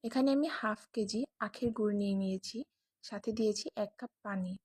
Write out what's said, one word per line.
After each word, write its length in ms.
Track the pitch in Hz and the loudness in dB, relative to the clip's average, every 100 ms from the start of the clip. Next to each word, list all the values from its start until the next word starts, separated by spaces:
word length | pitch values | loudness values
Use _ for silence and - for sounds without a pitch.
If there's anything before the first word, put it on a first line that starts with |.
এখানে 260 | 226 262 269 | 0 2 4
আমি 160 | 277 311 | 4 2
হাফ 320 | - 214 214 - | 0 -2 -2 -4
কেজি 300 | - 202 214 269 _ | -4 -2 -2 -4 _
আখের 300 | 214 - 240 | -8 -2 -2
গুড় 220 | 226 208 | 2 2
নিয়ে 220 | 208 202 196 | 2 2 2
নিয়েছি, 420 | 190 190 - 226 - _ _ _ | 0 -2 -4 -8 -10 _ _ _
সাথে 260 | - 202 226 | -12 -6 -4
দিয়েছি 340 | 220 220 208 - - | 2 2 2 -4 -4
এক 160 | 208 - | -4 -6
কাপ 140 | 247 _ | -14 _
পানি। 300 | 208 196 180 190 | -6 -4 -4 -6